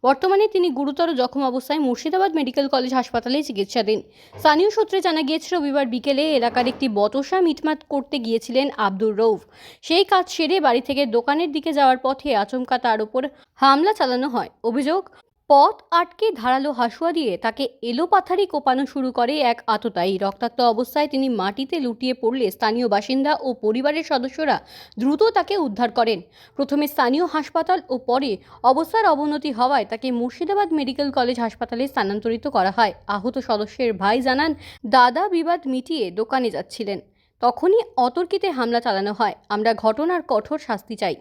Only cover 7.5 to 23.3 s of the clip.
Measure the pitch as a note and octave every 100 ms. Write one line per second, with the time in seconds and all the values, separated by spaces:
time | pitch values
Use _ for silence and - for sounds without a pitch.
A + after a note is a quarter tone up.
7.5 | D#4 D#4 D4+ _ C#4+ C4 D4 A3+ A3+ -
8.5 | B3+ C#4 - G#3 F#3+ A3 G3+ A3+ G3+ -
9.5 | - - - - E4 F#4+ F#4+ F4+ - D#4+
10.5 | F#4 D4+ A#3+ B3 C4+ C#4 A3+ A#3+ D4 E4+
11.5 | D4 E4 D4 C4+ B3+ C4 C4+ D4 A3+ G3+
12.5 | B3+ B3+ B3+ B3+ A3 G#3+ B3+ C#4 - _
13.5 | _ C4+ C#4 F4+ G#4+ C4+ B3 C4+ A#3+ E3
14.5 | _ A3+ A#3 C#4 F4+ F#4 - _ _ _
15.5 | C#4 D#4 - _ E4+ F4 - A4 C4+ A#3
16.5 | C4 C#4 B3 A#3 - E4 E4 C4+ F3+ A3+
17.5 | A3 C4 _ A#3 A#3+ F4 G4+ F#4 F#4 F#4+
18.5 | D4+ C4+ B3+ C#4 C#4+ B3+ B3+ A#3+ D4+ B3+
19.5 | A#3 - G#3+ A#3 F3+ F3+ F#3+ G3 G3 A#3
20.5 | A#3 A#3+ A3+ B3 D4+ D4 C4+ C4+ A3+ F#3+
21.5 | G3+ C4+ E4+ B3+ A3 B3+ B3+ A3+ C4 A3
22.5 | - A3 A3+ B3 G#3 G#3 C4 C#4